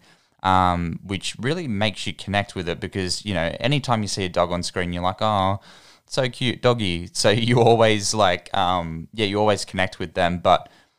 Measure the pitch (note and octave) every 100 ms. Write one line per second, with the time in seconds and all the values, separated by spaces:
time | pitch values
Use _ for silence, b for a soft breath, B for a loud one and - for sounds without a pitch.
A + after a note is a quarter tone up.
0 | b b b b F#2 F#2 F2+ F2 E2+ -
1 | F#2 F#2+ - - A#2 F3 D3+ G2 G#2+ -
2 | - - - G2+ G2+ G2 E2+ D#2 F2+ G2+
3 | F2+ - G#2 F2 E2 - B2+ D3 C3 A2+
4 | G2+ - F#2 F2 F2 F2 E2+ - F2 F2
5 | F2+ G2 A2 G#2 F#2+ G2 B B B B
6 | _ - B2+ - B2+ - B2 A#2 G2 E2+
7 | F2 - A2+ G#2+ A#2 A#2+ A2+ A#2 A2+ G#2+
8 | G2+ A2 G2 F2+ - G2 F2+ F2+ E2 D#2+
9 | - G#2+ G#2 G2+ G#2+ G2 - F#2 F#2 -
10 | E2+ - F2 F2 F#2 E2 - b b